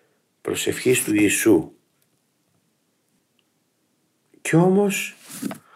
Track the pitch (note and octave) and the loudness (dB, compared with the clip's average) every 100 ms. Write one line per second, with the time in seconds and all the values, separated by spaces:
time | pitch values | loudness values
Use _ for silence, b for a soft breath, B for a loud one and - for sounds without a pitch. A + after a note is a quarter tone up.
0 | _ _ _ _ - - - - B2 B2+ | _ _ _ _ -8 -6 -4 -2 0 0
1 | - G#2 G#2 - A2+ F#2 - - _ _ | 0 2 2 2 4 4 2 -12 _ _
2 | _ _ _ _ _ _ _ _ _ _ | _ _ _ _ _ _ _ _ _ _
3 | _ _ _ _ _ _ _ _ _ _ | _ _ _ _ _ _ _ _ _ _
4 | _ _ _ _ - D#3+ F#3 F#3+ G3+ G3 | _ _ _ _ -2 2 4 2 0 -2
5 | - - - - - - B | -8 -14 -20 -12 -12 -12 B